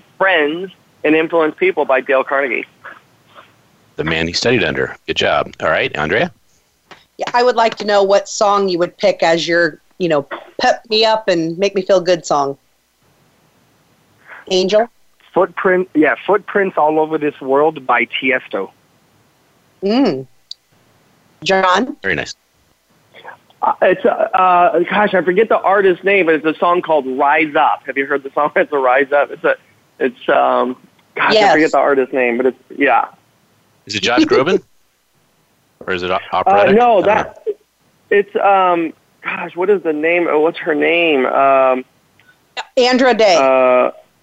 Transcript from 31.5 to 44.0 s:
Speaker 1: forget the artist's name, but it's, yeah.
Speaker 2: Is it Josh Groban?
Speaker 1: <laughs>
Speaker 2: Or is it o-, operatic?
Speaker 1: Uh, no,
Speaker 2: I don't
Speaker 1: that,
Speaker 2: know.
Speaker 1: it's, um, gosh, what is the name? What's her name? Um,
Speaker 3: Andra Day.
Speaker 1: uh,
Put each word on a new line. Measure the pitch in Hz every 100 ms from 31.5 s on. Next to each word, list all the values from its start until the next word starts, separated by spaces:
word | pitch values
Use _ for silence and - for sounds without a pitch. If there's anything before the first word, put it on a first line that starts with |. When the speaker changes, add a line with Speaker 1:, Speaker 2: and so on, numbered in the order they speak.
Speaker 1:
forget | 151 156
the | 139
artist's | 139 135 127
name, | 139 123 117
but | 131
it's, | - _
yeah. | - 135 113 - - _ _ _ _ _ _ -
Speaker 2:
Is |
it | 101
Josh | 98 120
Groban? | 311 120 147 - _
Speaker 1:
<laughs> | _ _ _ _ _ _ _ _ _ _ _ -
Speaker 2:
Or |
is | 92
it | 90
o-, | 92 -
operatic? | - 180 202 202 208
Speaker 1:
Uh, |
no, | 240 202
Speaker 2:
I |
don't | 185
Speaker 1:
that, | 214 - - 440
Speaker 2:
know. | - _ _ _ _ -
Speaker 1:
it's, | 202 202 -
um, | 202 190 185 170 165 - _ _
gosh, | - - 175 165
what | 185
is | 196
the | 165
name? | 151 160 175 156
What's | 151 160 160
her | 175
name? | 147 151 170 170 139
Um, | 127 135 135 135 131 127 - _ _ _ _ _ _ - - -
Speaker 3:
Andra | 247 254 262
Day. | 214 208 165
Speaker 1:
uh, | 135 131 127 127 127 -